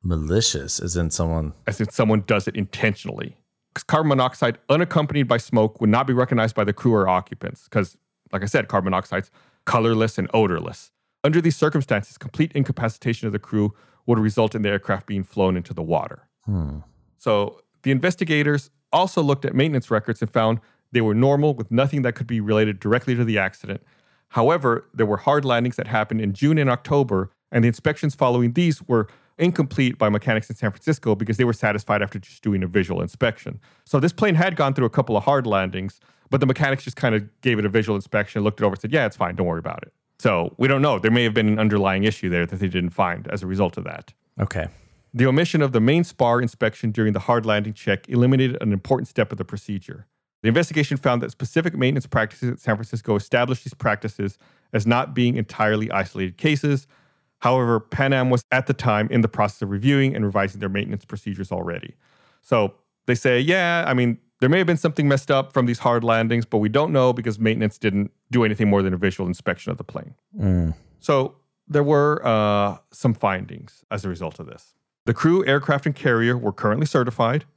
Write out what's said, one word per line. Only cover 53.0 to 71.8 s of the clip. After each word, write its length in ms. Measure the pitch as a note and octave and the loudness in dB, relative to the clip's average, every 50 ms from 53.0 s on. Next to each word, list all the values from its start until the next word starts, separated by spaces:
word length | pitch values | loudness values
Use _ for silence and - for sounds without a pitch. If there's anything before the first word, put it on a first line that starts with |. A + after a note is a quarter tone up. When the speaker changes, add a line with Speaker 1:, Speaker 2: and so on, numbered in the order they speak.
| - - G#2+ | -2 -2 -2
Speaker 2:
established 480 | G2+ - - - A#2+ B2 B2 C3 - - | -2 -2 0 0 0 2 0 -2 -6 -6
these 120 | C3 - | -16 -14
practices 640 | _ - A#2+ G#2 G#2 - G#2+ - - G#2 G2 - _ _ _ _ _ _ _ - | _ -2 -2 -2 -2 -4 -10 -8 -6 -6 -6 -6 _ _ _ _ _ _ _ -4
as 140 | A#2 G#2 A2+ | -2 2 2
not 260 | A#2+ B2 B2+ - C#3 | 2 2 0 -2 -2
being 220 | B2 B2 A#2+ B2 | 0 0 0 0
entirely 560 | A#2+ A2 - - - A2 G#2+ G#2+ G#2+ A2 A2 | -2 -6 -8 -2 -2 0 0 2 0 -2 -2
isolated 460 | - G2 G2 F2+ - G2+ F#2+ F#2 F2+ - | -4 -4 -4 -4 -6 -8 -8 -8 -8 -4
cases. 500 | - E3 D3+ C#3+ - D3 C#3+ C3+ - _ _ _ _ _ _ _ _ _ _ _ | -2 -2 -2 0 0 -2 -2 -2 -4 _ _ _ _ _ _ _ _ _ _ _
However, 400 | - A#2+ B2+ C3 B2 A#2 A#2 A2 | 0 2 2 2 2 2 0 0
Pan 340 | G#2 _ - - C#3 C3+ C3+ | -2 _ -4 -2 0 2 2
Am 180 | C3 B2+ B2+ | 2 2 2
was 120 | B2+ A#2+ - _ | 2 0 0 _
at 140 | - C3 B2+ | -2 -2 0
the 80 | - C#3 | -2 -4
time 340 | - - B2+ G#2+ G#2 G#2+ - | -2 0 0 0 2 0 0
in 100 | - A#2+ | 2 0
the 60 | A2 G#2+ | 0 0
process 340 | - - G#2+ G#2 - - | 0 -2 -2 -2 -2 -6
of 80 | - G2 | -8 -6
reviewing 460 | G2+ G2+ G#2+ C3+ C#3+ C#3 C3+ C3 - | -6 -2 0 2 2 2 2 0 0
and 100 | - G#2+ | -2 -4
revising 340 | G2+ F#2+ G#2 G2 G2 F#2+ G2 | -2 0 0 -2 -2 -4 -6
their 100 | G2+ G2 | -8 -4
maintenance 360 | F#2+ G2+ G2+ G2+ G#2 G2+ - | -4 -4 -4 -4 -6 -10 -10
procedures 460 | _ - G#2+ - G#2 G2 F#2 G2 F#2+ | _ -14 -12 -10 -10 -8 -8 -8 -8
already. 440 | F#2 F2+ F2 F2 E2+ F2+ - - - _ _ _ _ _ _ _ _ _ | -6 -6 -6 -6 -8 -8 -10 -14 -20 _ _ _ _ _ _ _ _ _
So 320 | _ - C3 A#2 G#2 G2 - _ _ _ _ _ _ | _ 0 2 2 2 0 -2 _ _ _ _ _ _
they 100 | - B2 | -2 -2
say, 240 | A#2 - C3+ B2 B2 | 2 2 2 2 4
"Yeah, 460 | C3 D3+ F3 F#3+ F3+ E3+ E3+ E3+ E3 - | 2 2 2 2 2 2 0 0 0 2
I 60 | C3 | 2
mean, 240 | B2+ B2 A#2+ A#2 - _ _ _ _ | 2 2 2 0 -2 _ _ _ _
there 100 | - C3 | 2 4
may 80 | D#3 F#3 | 4 4
have 100 | F#3 E3 | 4 2
been 100 | F3 D#3+ | 2 2
something 300 | - E3 C#3+ - D3 C#3+ | 0 -2 0 2 2 2
messed 240 | C#3 C3+ - - | 2 2 2 2
up 220 | D3 C3+ C3+ C3+ _ | 0 0 0 0 _
from 120 | C#3 B2 A#2+ | 0 0 0
these 120 | A#2+ - | 0 0
hard 240 | - B2+ A#2+ A#2 A2+ | 0 0 0 2 2
landings, 420 | A#2 A2+ A2+ A2+ A2 A#2+ A#2 A2+ | 2 2 2 2 2 0 -2 -2
but 120 | _ - A2 | _ 0 0
we 120 | G#2+ G#2+ | 0 2
don't 220 | G#2+ C#3 D3+ E3+ | 2 2 0 2
know 220 | D#3 C3+ B2+ B2+ B2 | 2 2 4 4 2
because 260 | B2 A2+ A#2 G#2+ G#2 | 0 -2 -6 -4 0
maintenance 380 | A2 A2 A2 - A2 G#2 - - | 0 0 0 2 -2 -2 -4 -2
didn't 340 | - A2 G2 G2+ G2+ G2 _ _ _ _ | -2 0 0 0 -2 -2 _ _ _ _
do 120 | B2 B2 A#2 | 0 2 2
anything 260 | A2 G#2+ G2 A2 G#2 | 2 2 2 2 2
more 120 | G2+ G2+ | 4 2
than 120 | F#2+ F#2+ F#2 | 2 0 -2
a 40 | F2+ | 0
visual 300 | F#2+ G2 F2+ - G2 F2+ | -2 -2 -2 -2 -4 -4
inspection 440 | F2+ - - - F2 - - - | -4 -4 -4 -6 -6 -6 -6 -10
of 60 | - - | -10 -8
the 60 | - | -10
plane." 320 | - - - - - - _ _ _ - G#3+ | -12 -12 -14 -14 -14 -20 _ _ _ -8 -2
Speaker 1:
Mm. 360 | G#2 G2 F#2 F2+ E2+ D#2+ D#2 - _ _ _ _ | 0 2 2 2 2 0 -2 -6 _ _ _ _
Speaker 2:
So 360 | - - C#3+ C3+ C3 C3+ - _ _ _ _ _ _ _ | -2 0 0 0 0 -2 -6 _ _ _ _ _ _ _
there 160 | D3+ D3 | 0 0